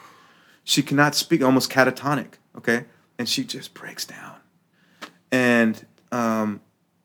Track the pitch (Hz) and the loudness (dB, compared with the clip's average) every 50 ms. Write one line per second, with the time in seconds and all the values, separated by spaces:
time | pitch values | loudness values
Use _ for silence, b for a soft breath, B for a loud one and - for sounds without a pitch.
0 | b b b b b b b b b b b b b - - 143 135 - 139 143 | b b b b b b b b b b b b b -4 -2 -2 -2 0 2 2
1 | 147 147 - - - - 165 151 135 131 131 127 123 - - 135 127 127 127 - | 2 2 0 -2 -2 2 4 4 6 6 4 4 2 0 2 2 2 2 0 -2
2 | - 143 147 127 - - - - _ _ - - - 123 117 120 127 b b b | -4 -2 -2 -2 -4 -8 -14 -20 _ _ -20 -8 -4 -2 -2 -2 -4 b b b
3 | b b b - 120 - - - 127 - - - - - - - - - - - | b b b -8 -6 -4 -4 -4 -6 -6 -10 -14 -16 -18 -20 -20 -18 -16 -14 -14
4 | - - - - - - - - _ _ _ _ _ _ B B B B B B | -14 -14 -16 -20 -20 -20 -20 -20 _ _ _ _ _ _ B B B B B B
5 | B B B B B - 127 127 123 123 120 117 117 110 107 - - - _ _ | B B B B B -2 0 2 4 4 4 4 4 2 0 -4 -10 -20 _ _
6 | _ - 123 120 117 113 110 110 107 104 101 98 _ _ _ _ _ _ _ _ | _ -8 -4 -2 -2 0 0 -2 -2 -4 -6 -8 _ _ _ _ _ _ _ _